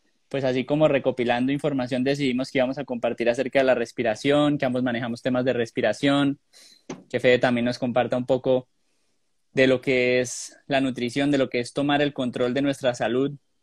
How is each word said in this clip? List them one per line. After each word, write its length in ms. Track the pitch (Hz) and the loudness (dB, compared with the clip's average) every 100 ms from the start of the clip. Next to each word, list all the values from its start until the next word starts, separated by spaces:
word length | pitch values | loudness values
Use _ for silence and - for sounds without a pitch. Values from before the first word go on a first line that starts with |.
| _ _ _ | _ _ _
pues 160 | 139 | -4
así 200 | 131 127 | -2 -2
como 240 | 123 147 156 | 0 2 4
recopilando 640 | 139 131 123 120 120 131 | 4 0 0 0 0 0
información, 520 | 143 156 139 123 127 | -2 -2 -2 -2 -2
decidimos 460 | 131 143 139 123 135 | 0 0 0 -2 -2
que 80 | - | 0
íbamos 200 | 127 135 | 0 -2
a 60 | |
compartir 460 | 131 117 117 117 117 | -8 -4 -4 0 0
acerca 300 | 120 123 139 | 0 0 2
de 40 | |
la 100 | 131 | 2
respiración, 840 | 120 117 - 113 107 139 147 147 147 | 2 -2 -4 -2 0 2 2 2 0
que 80 | 131 | -2
ambos 160 | 123 | -2
manejamos 400 | 127 117 120 117 | -2 -4 -6 -6
temas 220 | 131 127 | -2 0
de 100 | 127 | 0
respiración, 840 | 120 113 - 113 104 143 143 139 143 _ - - _ - - - | 0 -2 0 0 2 2 2 0 -2 _ -20 -20 _ -18 -18 -8
que 120 | 120 | 0
Fede 180 | 131 123 | 4 4
también 260 | 131 120 | 4 2
nos 140 | 120 120 | -2 -2
comparta 380 | 127 120 120 127 | -2 0 0 -2
un 100 | 127 | 0
poco 420 | 127 135 127 - _ _ _ _ _ _ _ _ | 0 2 0 -2 _ _ _ _ _ _ _ _
de 140 | 135 131 | 2 4
lo 140 | 127 | 2
que 400 | 143 127 123 127 | 2 2 2 2
es 360 | 123 - - - - | 0 -6 -14 -14 -4
la 140 | 135 | -2
nutrición, 500 | 135 123 120 139 143 | 0 -2 -4 -2 0
de 80 | 143 | 2
lo 100 | 131 | 0
que 120 | 123 | -2
es 120 | 117 | -4
tomar 300 | - 143 143 | -2 0 2
el 100 | 147 | 0
control 400 | 139 127 123 123 | -2 -4 -2 -2
de 100 | 127 | 0
nuestra 320 | 143 135 131 | -2 -2 -2
salud, 380 | 120 113 123 143 143 _ _ | -2 -2 0 -2 -4 _ _